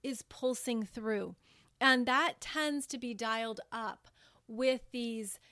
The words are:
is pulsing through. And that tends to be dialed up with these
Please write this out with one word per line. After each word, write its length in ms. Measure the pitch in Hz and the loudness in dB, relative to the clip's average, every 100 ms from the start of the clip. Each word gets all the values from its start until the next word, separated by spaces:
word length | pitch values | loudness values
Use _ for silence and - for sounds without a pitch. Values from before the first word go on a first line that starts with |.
is 200 | 269 247 | -6 -6
pulsing 640 | - - 254 247 - 233 | -8 -2 0 0 0 -2
through. 520 | 208 - 220 214 - 180 _ _ _ - | -2 -4 -2 -2 -2 -8 _ _ _ 2
And 240 | 269 254 247 | 6 6 6
that 340 | 254 330 - | 4 2 0
tends 480 | - 302 302 294 269 | -6 -2 0 0 -4
to 100 | 262 | -6
be 160 | 247 | -6
dialed 460 | 214 226 226 226 214 - | -4 -2 0 -2 -6 -8
up 360 | 226 226 - - _ - _ - | -6 -6 -8 -14 _ -20 _ -10
with 420 | 226 262 254 - | 2 4 4 0
these 480 | 247 233 226 208 - - | -4 -4 -4 -6 -10 -14